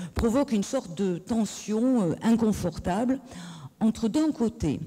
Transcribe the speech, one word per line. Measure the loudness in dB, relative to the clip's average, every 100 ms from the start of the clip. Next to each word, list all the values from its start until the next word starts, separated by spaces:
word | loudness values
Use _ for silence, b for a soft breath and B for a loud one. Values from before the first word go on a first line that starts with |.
| -6 0
provoque | 2 2 2
une | 0
sorte | 0 -4 -4 -2
de | -2 -2
tension, | -2 0 0 -4 -4 0 2 4
euh, | 2 0
inconfortable | 2 4 4 2 -2 -4 -4 -2 0 -2 B -16 -16 -16 -18 0
entre | 0 2 0
d'un | 2 0
côté | 2 -2 0 -2 -2